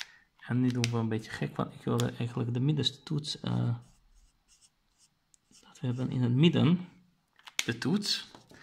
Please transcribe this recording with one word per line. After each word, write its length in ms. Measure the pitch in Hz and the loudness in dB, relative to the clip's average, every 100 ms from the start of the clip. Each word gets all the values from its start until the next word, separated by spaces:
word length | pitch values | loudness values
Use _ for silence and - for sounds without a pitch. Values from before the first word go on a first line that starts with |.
| - - _ _ | -16 -16 _ _
En 220 | - 123 | -4 0
nu 80 | 127 | 2
doen 220 | 123 117 | 2 0
we 60 | 120 | 0
een 120 | 113 | -2
beetje 220 | 110 - | -4 -6
gek, 260 | - 123 - | -8 -6 -4
want 180 | 120 | -8
ik 80 | - | -6
wilde 300 | - 123 123 | -4 0 -2
eigenlijk 420 | - 120 127 117 | -2 -6 -4 -4
de 60 | 120 | -2
middenste 420 | 135 151 143 - | 0 0 -2 -4
toets, 380 | - 151 - - | -8 -6 -6 -8
eh, 340 | - 120 120 120 - - _ - _ _ _ _ _ _ _ _ _ _ _ _ _ | -4 -2 0 -2 -6 -20 _ -20 _ _ _ _ _ _ _ _ _ _ _ _ _
dat 320 | - - - | -20 -20 -8
we 60 | 123 | -4
hebben 240 | 123 127 | -2 -2
in 120 | 127 | 0
het 100 | 123 | 2
midden 560 | 123 170 139 120 180 - - _ _ _ _ - - | 6 6 6 6 4 0 -18 _ _ _ _ -14 -6
de 140 | - 120 | -2 -2
toets. 520 | 120 196 208 - - - - - | 0 0 0 -4 -6 -18 -20 -20